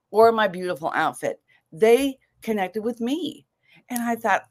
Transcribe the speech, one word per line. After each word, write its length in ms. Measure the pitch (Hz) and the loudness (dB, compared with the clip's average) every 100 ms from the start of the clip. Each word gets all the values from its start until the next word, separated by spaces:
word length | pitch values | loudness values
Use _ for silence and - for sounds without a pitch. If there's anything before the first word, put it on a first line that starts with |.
| _ | _
or 200 | 208 226 | 4 4
my 140 | 226 208 | 4 0
beautiful 420 | 175 180 175 156 | -2 -6 -6 -4
outfit. 480 | 143 156 - 143 - _ _ _ | -2 -2 -4 -8 -8 _ _ _
They 480 | 160 220 240 277 262 _ _ | 2 4 4 2 -6 _ _
connected 420 | - 214 185 220 | -6 -4 -4 -6
with 160 | 214 233 | -6 -6
me. 440 | 233 302 349 - _ _ _ _ - | -6 -4 -6 -12 _ _ _ _ -8
And 120 | 240 | -6
I 120 | 240 226 | -4 -4
thought, 320 | 220 - - | 0 -2 -2